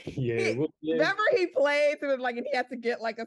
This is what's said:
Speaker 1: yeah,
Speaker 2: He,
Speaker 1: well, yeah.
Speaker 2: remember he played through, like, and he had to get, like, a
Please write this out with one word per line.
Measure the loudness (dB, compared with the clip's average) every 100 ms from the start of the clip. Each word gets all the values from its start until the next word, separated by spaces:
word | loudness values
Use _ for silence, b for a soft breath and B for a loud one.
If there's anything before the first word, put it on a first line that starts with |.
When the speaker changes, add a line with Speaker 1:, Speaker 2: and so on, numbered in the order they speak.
Speaker 1:
yeah, | -12 -4 -2 0 0
Speaker 2:
He, |
Speaker 1:
well, | 0 -2 -4
yeah. | -2
Speaker 2:
remember | 2 2 2 2 2
he | 2
played | 2 2 4 2 0
through, | -2 -2
like, | -2 -4
and | -4
he | -2
had | -4
to | -4
get, | -4 -2
like, | -4
a | -6